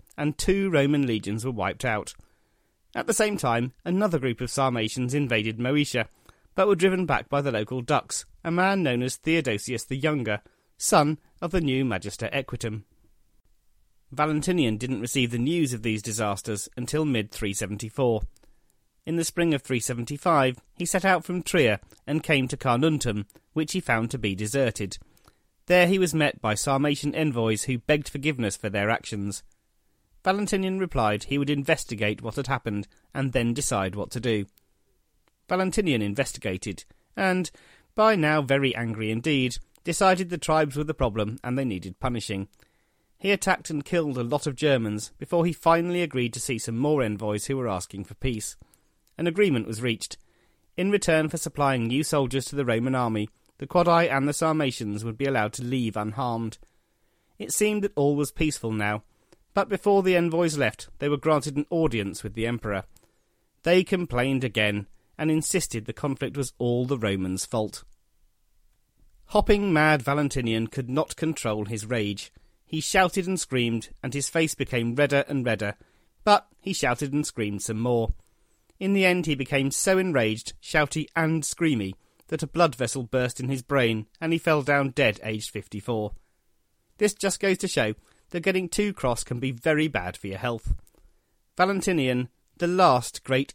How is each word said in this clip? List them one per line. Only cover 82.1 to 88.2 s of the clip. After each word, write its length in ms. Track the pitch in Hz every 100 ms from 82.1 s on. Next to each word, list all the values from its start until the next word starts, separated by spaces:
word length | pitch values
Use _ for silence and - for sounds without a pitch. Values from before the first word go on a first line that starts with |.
| _ -
that 140 | 156
a 40 | 151
blood 280 | 165 165
vessel 280 | - 120 135
burst 380 | 117 131 123 -
in 100 | 127
his 100 | 135
brain, 460 | - 139 117 110 107 -
and 140 | 165
he 60 | 165
fell 240 | 170 151
down 260 | 135 143 135
dead 300 | 135 120 104
aged 280 | 110 110 -
fifty-four. 640 | 104 - 101 - 113 104 - _ _ _ _ _ _ _ -
This 160 | 208
just 260 | - 196 -
goes 180 | 196 190
to 100 | 190
show 260 | 147 107 107 _ _